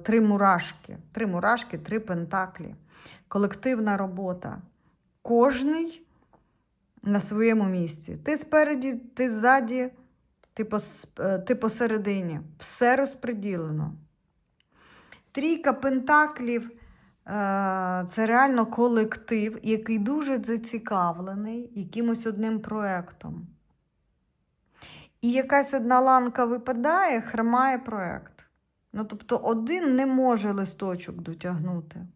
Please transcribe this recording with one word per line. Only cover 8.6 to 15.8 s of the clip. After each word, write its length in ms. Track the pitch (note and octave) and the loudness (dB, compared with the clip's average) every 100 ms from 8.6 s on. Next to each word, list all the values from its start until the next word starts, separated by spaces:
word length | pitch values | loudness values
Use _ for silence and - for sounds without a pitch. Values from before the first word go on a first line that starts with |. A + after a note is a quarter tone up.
| D4+ C#4+ C4 | 4 0 -4
ти 360 | A#3 - - B3+ | -6 -10 -4 -2
ззаді, 600 | A3 A#3+ C4+ A3+ B3+ B3+ - _ _ _ _ _ | 2 4 4 4 -2 -4 -8 _ _ _ _ _
ти 100 | - | -8
пос-, 440 | G#3+ G#3 - - - - | -4 -4 -4 -12 -14 -6
е, 200 | F#3+ F#3+ | -2 -2
ти 160 | F#3 B3 | -2 -2
посередині. 840 | A3 A3 A#3 A3 G3+ G3 F3 D3+ D#3 - | -2 -2 -2 0 -2 -2 -4 -6 -10 -14
Все 360 | - - A#3+ C4 | -12 0 4 4
розподілено. 960 | C4+ C4+ A#3+ A3 G3+ F3+ D#3+ D3+ D3+ - - _ _ _ _ _ _ _ _ - - - _ | 2 -4 -8 -6 -4 -4 -4 -4 -6 -8 -20 _ _ _ _ _ _ _ _ -20 -20 -20 _
Трійка 420 | - D#4 D#4+ C#4+ | -4 0 2 2
пентаклів, 920 | A#3+ | 2